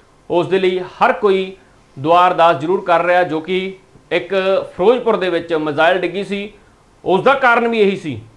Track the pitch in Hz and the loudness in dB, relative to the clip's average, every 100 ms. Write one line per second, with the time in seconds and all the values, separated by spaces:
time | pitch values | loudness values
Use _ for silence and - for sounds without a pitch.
0 | _ _ - 170 151 185 185 185 180 - | _ _ -6 -4 0 0 0 -2 -6 -2
1 | 240 247 208 190 190 190 _ _ _ - | 0 2 0 0 -2 -12 _ _ _ -6
2 | 143 175 180 165 165 151 151 196 175 165 | 2 4 4 4 2 2 -2 -2 0 0
3 | 170 180 156 160 165 185 190 190 _ - | 2 2 0 -4 -4 -4 -6 -10 _ -20
4 | - 170 175 190 190 190 - - 190 247 | -6 -6 -2 -2 0 -2 -2 0 2 2
5 | 226 202 185 170 170 160 156 160 165 185 | 0 -2 -2 -4 -2 -4 -2 2 2 2
6 | 175 185 185 202 208 - _ _ _ _ | -2 -6 -6 -8 -10 -16 _ _ _ _
7 | - 180 233 269 254 233 233 226 196 190 | -2 0 2 2 2 2 0 2 0 0
8 | 160 113 - | -6 -10 -14